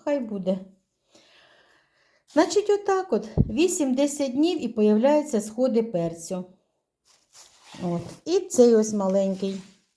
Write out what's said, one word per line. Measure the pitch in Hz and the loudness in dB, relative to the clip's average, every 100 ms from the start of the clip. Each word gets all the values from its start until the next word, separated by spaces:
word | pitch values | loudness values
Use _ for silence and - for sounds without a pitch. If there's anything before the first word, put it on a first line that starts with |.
хай | - 285 | -4 -4
буде. | 220 202 185 190 - _ _ _ _ _ _ _ _ _ _ _ _ _ _ _ _ | -4 -6 -4 -4 -8 _ _ _ _ _ _ _ _ _ _ _ _ _ _ _ _
Значить, | 285 339 403 415 | 0 2 2 0
отак | 403 403 381 370 | 0 0 -2 0
от, | 208 - - - | -4 -2 -2 -2
вісім-десять | 220 359 349 269 254 285 285 277 | 0 0 0 -2 0 0 -2 -4
днів | 254 330 339 | 0 0 0
і | 240 | -4
появляються | 220 214 214 262 302 294 220 | 0 2 4 4 2 0 -4
сходи | 214 - 254 220 | -4 -2 0 0
перцю. | 226 175 165 165 - 185 180 _ _ _ _ _ _ _ _ - - _ - - | 0 -2 -4 -6 -10 -10 -10 _ _ _ _ _ _ _ _ -20 -20 _ -20 -10
От. | 175 170 - - | -6 -6 -8 -12
І | - 370 | -4 -2
цей | 370 - 240 | 2 6 8
ось | 220 214 | 6 2
маленький | 214 190 196 196 190 196 190 - _ _ | 0 0 0 0 -2 -6 -8 -14 _ _